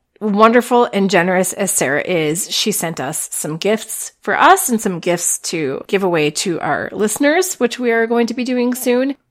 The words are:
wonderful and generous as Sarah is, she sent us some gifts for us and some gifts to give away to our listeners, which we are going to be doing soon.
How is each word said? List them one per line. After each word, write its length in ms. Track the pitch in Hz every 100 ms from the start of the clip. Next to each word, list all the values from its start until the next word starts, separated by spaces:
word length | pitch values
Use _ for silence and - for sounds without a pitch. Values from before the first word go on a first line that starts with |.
| _ _
wonderful 640 | 214 202 226 240 233 240 240
and 240 | 202 196
generous 420 | 185 175 180 185
as 180 | - 196
Sarah 320 | - 135 143
is, 480 | - 180 156 165 -
she 220 | - 220
sent 300 | - 165 165
us 260 | 156 156 -
some 240 | - 160 160
gifts 560 | 190 220 - - - -
for 180 | - -
us 300 | 294 381 -
and 100 | 220
some 220 | - 175
gifts 380 | 180 170 - -
to 440 | - 165 139 135 -
give 160 | 190
away 280 | 190 170 147
to 300 | 151 196 160
our 260 | - 127 -
listeners, 640 | - 214 - 285 330 359 -
which 220 | 240 240
we 140 | 247
are 160 | 226 226
going 200 | 233 233
to 60 |
be 120 | 247 247
doing 280 | 247 247
soon. 440 | 247 254 247 269 277 _